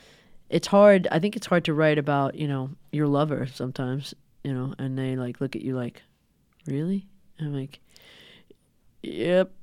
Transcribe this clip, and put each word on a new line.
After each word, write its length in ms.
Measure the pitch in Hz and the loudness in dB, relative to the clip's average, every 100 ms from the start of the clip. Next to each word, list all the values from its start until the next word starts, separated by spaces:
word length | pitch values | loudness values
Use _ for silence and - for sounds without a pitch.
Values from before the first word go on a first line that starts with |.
| - - _ - - | -20 -20 _ -20 -4
it's 200 | 165 - | -2 4
hard, 400 | 202 208 190 175 | 8 10 8 4
I 80 | 160 | 0
think 160 | 208 | 0
it's 120 | 214 - | -4 0
hard 180 | 175 | 0
to 100 | 165 | 0
write 240 | 151 156 151 | 2 4 2
about, 380 | 147 143 139 - | 2 0 0 -2
you 100 | 147 | -4
know, 240 | 139 131 - - | -4 -6 -12 -8
your 160 | 151 147 | -2 0
lover 380 | 143 151 131 127 | 2 0 -2 -6
sometimes, 680 | - 127 - 127 135 135 - _ _ | -6 -8 -6 -6 -6 -8 -18 _ _
you 80 | 139 | -8
know, 200 | 127 131 - | -6 -6 -8
and 180 | 135 131 | -6 -4
they, 200 | 131 131 | -4 -4
like, 240 | 123 120 | -6 -6
look 160 | 135 - | -6 -6
at 60 | |
you 120 | 131 | -6
like, 280 | 127 120 - _ _ _ _ _ _ - | -6 -6 -10 _ _ _ _ _ _ -8
"Really?" 400 | 139 165 196 - _ _ - | -4 -2 -4 -6 _ _ -10
I'm 120 | 151 | -8
like, 280 | 139 139 - _ - - - - - _ - _ _ _ - | -6 -8 -14 _ -20 -20 -20 -20 -20 _ -20 _ _ _ -16
"Yep." 500 | - 78 139 180 190 - | -12 -4 2 2 0 -6